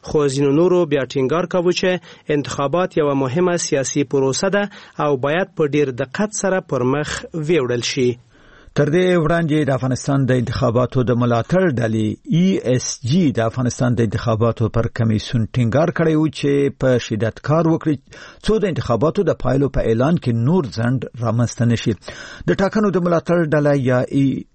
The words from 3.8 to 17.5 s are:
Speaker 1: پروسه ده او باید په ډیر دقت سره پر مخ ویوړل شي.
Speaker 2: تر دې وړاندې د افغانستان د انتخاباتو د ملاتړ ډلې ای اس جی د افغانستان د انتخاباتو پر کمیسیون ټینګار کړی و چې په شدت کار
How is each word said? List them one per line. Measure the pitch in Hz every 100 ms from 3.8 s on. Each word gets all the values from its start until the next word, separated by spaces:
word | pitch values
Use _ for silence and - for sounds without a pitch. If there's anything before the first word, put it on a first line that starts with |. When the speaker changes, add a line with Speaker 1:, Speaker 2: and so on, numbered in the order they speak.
| 131 147 139
Speaker 1:
پروسه | 139 135 131 196 202
ده | 202 - - - 151
او | 139
باید | 139 165 196 -
په | 151 147
ډیر | 139 123
دقت | 131 - 214 -
سره | 196 190 -
پر | 135 123
مخ | 143 151 - -
ویوړل | 170 151 170 123 120 -
شي. | - 123 120 _ - - - - -
Speaker 2:
تر | 147
دې | 175 185 175
وړاندې | 147 170 165 151 139
د |
افغانستان | 131 127 123 - 139 131
د | 127
انتخاباتو | 117 - 123 117 123 131
د | 120 120
ملاتړ | 123 117 110 180 185 120
ډلې | 113 110 107 - 311 170
ای | 190 190 -
اس | 127 - - 113
جی | 170 156 113
د | 113
افغانستان | 131 123 - 123
د | 117 117
انتخاباتو | 107 120 107 117 - 110
پر | 117 113 -
کمیسیون | 113 107 - 120 107
ټینګار | 127 117 127 165 139
کړی | 165 156
و | 156 -
چې | 147 139 139 -
په | 131 123 -
شدت | 110 110 -
کار | -